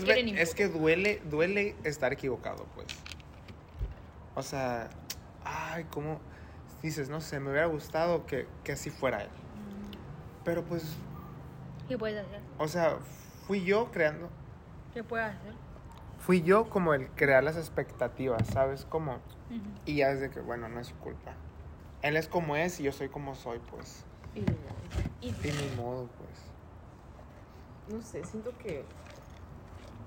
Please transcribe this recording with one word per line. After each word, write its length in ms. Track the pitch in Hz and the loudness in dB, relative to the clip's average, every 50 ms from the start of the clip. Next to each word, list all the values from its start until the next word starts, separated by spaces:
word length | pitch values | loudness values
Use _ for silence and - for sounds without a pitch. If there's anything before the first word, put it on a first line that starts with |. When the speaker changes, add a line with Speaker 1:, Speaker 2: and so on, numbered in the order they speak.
| 185 | 8
Speaker 1:
quieren 220 | 202 220 254 240 | 8 8 8 8
Speaker 2:
veces 220 | 220 202 - 170 165 | 4 4 4 4 4
es 40 | - | 4
que 80 | - 202 | 4 4
Speaker 1:
imponer. 140 | 190 165 165 | 4 4 6
Speaker 2:
duele, 420 | 156 156 165 175 196 208 202 202 - 156 | 8 8 8 8 8 4 4 2 0 0
duele 480 | 151 151 165 180 196 202 202 208 - - | 2 4 4 4 4 4 2 2 0 -2
estar 300 | - 156 147 - - 123 | -2 -2 0 2 2 2
equivocado, 540 | 139 - - 135 120 - - 107 98 - - - - | 2 2 0 -2 -2 0 -2 -4 -6 -6 -8 -10 -10
pues. 100 | - - - - - - - - - - - - - - - - - - - - - - - - - - - - - - - - | -10 -10 -10 -10 -10 -10 -10 -10 -10 -12 -14 -16 -16 -14 -14 -14 -16 -16 -10 -6 -4 -4 -4 -6 -8 -14 -16 -16 -16 -12 -8 -6
O 60 | 135 139 | -6 -4
sea, 440 | - - 139 131 123 120 117 113 - - - - - - - - - - - - | -2 -2 0 0 0 0 -2 -4 -6 -10 -12 -10 -10 -10 -10 -12 -16 -14 -10 -6
ay, 400 | - 151 151 156 160 160 170 160 160 | -4 -4 -2 -2 -2 -4 -4 -4 -4
cómo 300 | - 147 147 156 156 156 - - - - - - - - - - - - | -4 -4 -2 -2 -4 -4 -6 -12 -14 -14 -14 -14 -14 -14 -14 -14 -10 -6
dices, 280 | - 160 147 156 135 127 | -4 -2 0 -2 -2 -2
no 120 | 147 160 | -2 -4
sé, 200 | 156 - 156 139 | -4 -2 -4 -2
me 100 | 139 139 | 0 2
hubiera 160 | 139 147 165 | 4 6 6
gustado 600 | 170 156 147 - - - 160 165 175 170 156 - | 6 4 0 -2 0 2 4 4 4 4 2 2
que, 200 | - 143 127 - - - - | 0 -2 -2 -2 -4 -8 -8
que 100 | - - | -4 -4
así 180 | 139 135 - 151 | -4 -4 -4 -6
fuera 320 | - - 139 127 117 104 104 | -2 0 2 2 2 2 -2
él. 40 | 101 - - - - - - - - - - - - - - - - - - - - - - - | -4 -8 -12 -14 -12 -12 -12 -10 -10 -10 -8 -8 -10 -10 -10 -12 -12 -12 -12 -12 -14 -12 -4 0
Pero 180 | 170 165 170 | 0 2 2
pues, 220 | 170 - 175 165 160 156 - - - - - - - - - - - - - - - - - - - - | 0 0 -2 -2 -2 -4 -6 -8 -8 -10 -10 -10 -10 -10 -12 -12 -12 -12 -12 -12 -12 -10 -10 -8 -6 -4
Speaker 1:
¿Qué 100 | 254 220 | -2 -2
puedes 260 | 220 220 214 208 196 | -2 -2 -2 -2 -6
hacer? 180 | 175 196 202 - - - 135 | -6 -8 -10 -12 -8 -2 0
Speaker 2:
o 100 | 151 156 | 0 2
sea, 300 | 160 180 165 151 139 127 - - - - - - - - - - | 4 6 6 6 4 2 -2 -8 -12 -14 -14 -14 -14 -8 -2 0
fui 160 | 196 202 175 | 0 2 4
yo 260 | 180 196 214 240 240 | 6 6 6 4 2
creando. 400 | - - 160 151 151 160 170 175 - - - - - - - - - - - - | 4 4 4 4 4 0 -6 -8 -10 -12 -12 -14 -14 -14 -14 -14 -14 -14 -12 -10
Speaker 1:
¿Qué 100 | - 240 | -8 -8
puedes 240 | 220 - 233 226 226 | -6 -2 -2 -2 0
hacer? 260 | 214 196 190 - 208 226 - - - - - - - - - - - - - | -2 -4 -6 -10 -12 -12 -12 -14 -14 -14 -14 -14 -14 -14 -14 -14 -14 -12 -2
Speaker 2:
Fui 200 | - - 185 180 | 4 6 6 8
yo 280 | 160 170 190 214 226 226 | 10 10 10 8 8 6
como 240 | - 202 180 165 147 | 4 4 6 6 6
el 140 | 135 131 - | 6 4 0
crear 360 | - - 151 139 135 131 131 | 2 6 8 10 10 10 10
las 140 | 151 160 170 | 8 4 0
expectativas, 880 | 160 - - 160 131 - - - 123 120 - - 131 131 120 113 113 | -2 -2 -2 -2 -2 -2 0 0 0 0 0 0 0 2 4 4 4
¿sabes? 400 | - - 135 135 135 139 139 - | 4 4 4 4 4 2 -2 -4
Como, 300 | - - 160 160 143 123 | -2 -2 0 0 0 -4
Speaker 1:
Ujú. 40 | 117 - - - - - - 240 233 196 208 - - - | -4 -8 -12 -14 -14 -10 -8 -6 -6 -6 -6 -8 -6 -2
Speaker 2:
y 120 | 151 151 | 0 4
ya 140 | 147 139 135 | 6 6 6
es 100 | 139 135 | 6 4
de 100 | 135 131 | 0 -2
que, 100 | - 131 | -4 -4
bueno, 300 | 120 117 117 120 117 113 | -4 -4 -4 -4 -4 -4
no 100 | 117 120 | -6 -6
es 60 | 120 | -6
su 80 | - - | -8 -10
culpa. 380 | - - - - - - 123 - - - - - - - - - - - - - - | -10 -8 -8 -8 -8 -10 -10 -12 -10 -12 -14 -12 -12 -14 -14 -14 -14 -14 -14 -6 0
Él 160 | - 147 151 | 2 4 4
es 120 | 160 160 - | 4 4 4
como 280 | - 180 165 147 147 | 2 2 2 4 4
es 240 | 151 165 180 175 - | 4 4 2 2 2
y 40 | 147 | 0
yo 80 | 139 | 0
soy 180 | 139 - 139 135 | 0 0 -2 -4
como 240 | - 143 139 139 135 | -4 -4 -6 -6 -6
soy, 240 | 131 - 123 117 117 - - | -6 -6 -6 -6 -6 -6 -8
pues. 360 | - - - - - - - - - - - - - | -12 -10 -12 -12 -14 -14 -16 -16 -16 -14 -14 -10 -6
Speaker 3:
Y 60 | 220 | -2
ni 60 | 196 | 0
modo. 100 | 180 - - - - - - - - - - - - - - | 2 0 0 -2 -6 -8 -8 -6 -2 0 0 0 0 -2 -6
Speaker 1:
Y 80 | 247 247 | -6 -4
Speaker 2:
Y 240 | - - - 147 | -4 -2 0 0
ni 240 | 147 147 143 135 131 | 0 0 0 0 0
modo, 320 | 127 120 120 127 131 123 120 - | -2 -2 0 -2 -2 -4 -6 -8
pues. 1800 | - - - - - - - - - - - - - - - - - - - - - - - - - - - - - - - - - - - 214 | -12 -14 -14 -14 -14 -14 -16 -16 -16 -16 -16 -16 -16 -16 -16 -18 -16 -16 -16 -16 -16 -16 -16 -16 -18 -18 -18 -16 -16 -16 -16 -16 -14 -8 -6 -6
Speaker 3:
No 60 | 226 | -6
sé, 220 | 220 - - 156 - | -6 -6 -6 -6 -6
siento 320 | - - 220 214 247 247 | -4 -6 -6 -6 -6 -8
que... 280 | - - 208 160 135 - - - - - - - - - - - - - - - - - - - - - - - - - | -6 -4 -4 -4 -4 -6 -8 -12 -14 -14 -14 -14 -14 -14 -14 -14 -14 -14 -14 -14 -14 -14 -14 -14 -14 -14 -14 -12 -12 -12